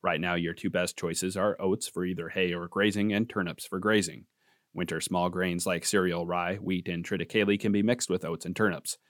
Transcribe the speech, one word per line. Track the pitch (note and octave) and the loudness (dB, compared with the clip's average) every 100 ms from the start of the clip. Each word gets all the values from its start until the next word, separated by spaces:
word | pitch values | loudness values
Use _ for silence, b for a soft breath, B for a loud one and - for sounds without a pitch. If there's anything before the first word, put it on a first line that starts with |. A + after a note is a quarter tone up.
Right | F#2 E2 | 0 0
now, | F2 F2 | 0 0
your | E2+ | 0
two | E2+ F#2+ | -2 -2
best | E2+ F2+ - | 0 0 -2
choices | E2+ E2+ F#2 F#2+ | -4 -2 -2 0
are | G2+ G2 | 0 0
oats | F#2+ F#2+ - | 0 0 -2
for | - | -4
either | F2+ F2+ E2 | -4 -4 -6
hay | - F2+ | -2 0
or | F2 F2 | 0 -4
grazing | G2 G#2+ G2+ G#2 | 2 2 4 2
and | G2+ A2+ | 2 0
turnips | - F2 D#2+ - | 0 -4 -6 -6
for | G2 | -2
grazing. | G2+ A2 E2+ C2 - _ _ _ _ | 4 4 2 -6 -20 _ _ _ _
Winter | - F2 E2 | -6 -4 -2
small | - F2+ F2+ | -2 0 0
grains | F2+ F#2 F2 F#2+ | 0 -2 0 -2
like | F2 | -2
cereal | - G2+ F#2 E2+ E2+ | 2 2 2 0 -2
rye, | F2 F2 G2+ | -2 -2 -4
wheat, | F2 F#2 F2+ | -2 -2 -2
and | F2 | -6
triticale | F2 G2 F2 A2+ G2+ G2+ | -4 -4 0 2 4 4
can | G#2+ | 4
be | G2+ | 2
mixed | G#2 A#2+ - | 4 2 0
with | F2+ | -2
oats | D#2 E2 F2+ | -2 -6 -6
and | |
turnips. | F2 G#2+ E2 - - _ | 0 2 2 -6 -10 _